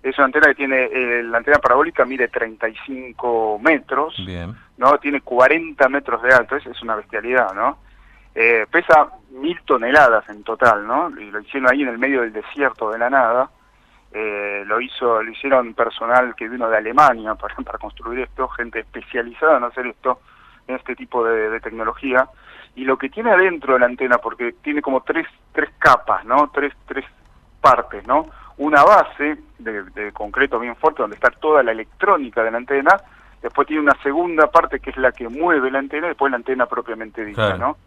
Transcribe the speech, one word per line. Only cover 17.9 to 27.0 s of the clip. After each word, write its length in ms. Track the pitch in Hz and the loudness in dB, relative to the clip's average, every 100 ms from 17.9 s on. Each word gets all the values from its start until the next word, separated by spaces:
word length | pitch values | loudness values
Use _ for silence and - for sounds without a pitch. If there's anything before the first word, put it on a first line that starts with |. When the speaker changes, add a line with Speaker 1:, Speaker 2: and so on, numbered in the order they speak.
| - 117 120 | -14 -10 -8
Speaker 1:
esto, 280 | 123 - 127 | -10 -6 -8
gente 320 | - 117 113 | -6 -8 -8
especializada 800 | 110 123 - 127 117 117 160 147 | -10 -14 -8 -6 -6 0 4 4
en 60 | |
hacer 220 | 123 131 123 | 2 -6 -10
esto, 340 | - 131 123 _ _ - _ _ | -6 -4 -4 _ _ -20 _ _
en 100 | 127 | -10
este 200 | - 123 | -8 -12
tipo 280 | 254 123 | -6 -4
de, 260 | 113 113 107 | 0 0 -2
de 100 | 113 | -4
tecnología. 680 | 113 113 110 117 139 127 131 - - - - | -8 -6 -6 -6 0 0 0 -4 -20 -20 -20
Y 100 | - | -10
lo 120 | 131 131 | -4 -2
que 140 | 147 | -4
tiene 220 | - 233 | -4 2
adentro 460 | 190 185 165 139 127 | 4 4 0 0 2
la 80 | 123 | 2
antena, 300 | 123 131 120 | 0 0 0
porque 360 | 113 110 120 117 | 0 -6 -8 -8
tiene 180 | - 147 | -6 -4
como 220 | 147 131 | -2 -4
tres, 240 | - 160 160 _ _ | -2 -6 -6 _ _
tres 160 | - 151 _ | -6 -6 _
capas, 460 | 156 127 - 98 | 4 4 2 -4
¿no? 260 | 107 131 143 | 0 0 2
Tres, 180 | - 139 - - | -2 -6 -8 -12
tres 180 | 135 | -12